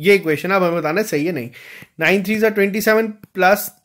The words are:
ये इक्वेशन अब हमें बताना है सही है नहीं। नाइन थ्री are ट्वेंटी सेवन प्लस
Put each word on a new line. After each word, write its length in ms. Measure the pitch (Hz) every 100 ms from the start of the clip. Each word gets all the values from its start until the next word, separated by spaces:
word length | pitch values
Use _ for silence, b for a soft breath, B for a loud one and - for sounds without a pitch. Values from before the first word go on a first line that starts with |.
ये 140 | 170
इक्वेशन 360 | 196 160 147 180
अब 120 | 196
हमें 140 | 180 170
बताना 240 | 151 175
है 60 | 220
सही 200 | 151 160
है 60 |
नहीं। 180 | 156 120 B B B B -
नाइन 240 | 160 196
थ्री 160 | 190 214
are 140 | 220
ट्वेंटी 260 | 208 196 208
सेवन 280 | 214 220 226
प्लस 640 | 214 - 185 180 202 - -